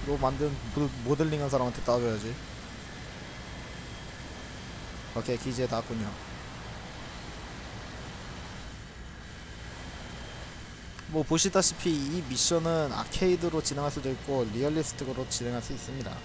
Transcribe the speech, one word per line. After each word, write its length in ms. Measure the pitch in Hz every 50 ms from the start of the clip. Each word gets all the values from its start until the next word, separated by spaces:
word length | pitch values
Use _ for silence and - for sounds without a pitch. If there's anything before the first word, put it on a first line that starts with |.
| -
이거 120 | 143 143 143
만든 380 | 135 131 135 131 147 147 143 139 - 113 -
모-, 120 | 143 147 139 127 127 117
모델링한 460 | 120 143 143 160 160 151 151 143 139
사람한테 320 | 127 135 127 123 117 -
따져야지. 520 | - - 120 123 120 117 110 107 104 113 120 - - - - - - - - - - - - - - - - - - - - - - - - - - - - - - - - - - - - - - - - - - - - - - - - - - - - - - - -
오케이, 200 | 117 110 - - 113
기지에 300 | - 131 123 117 131 120
닿았군요. 400 | - 113 113 - 120 113 107 104 98 - - - - - - - - - - - - - - - - - - - - - - - - - - - - - - - - - - - - - - - - - - - - - - - - - - - - - - - - - - - - - - - - - - - - - - - - - - - - - - - - - - - - - - - - - - - - - - - - - - -
뭐 160 | 156 156 147
보시다시피 680 | - 160 165 - 196 180 190 185 - - - - 180
이 340 | 160 147 139 139 156 180 165 127
미션은 640 | 127 123 - - 175 165 160 165 165 160 156 139 110
아케이드로 680 | 110 113 - - - 190 185 180 170 165 175 160 160 151
진행할 260 | - 143 143 143 147
수도 220 | 139 151 131 131
있고 360 | 131 120 - - 139 131 120 113 104
리얼리스틱으로 760 | 117 131 147 151 160 151 - - - 143 127 131 120 131 -
진행할 320 | - - 123 120 120 120 113
수 100 | - -
있습니다. 420 | - - - 131 135 120 101 - 123 -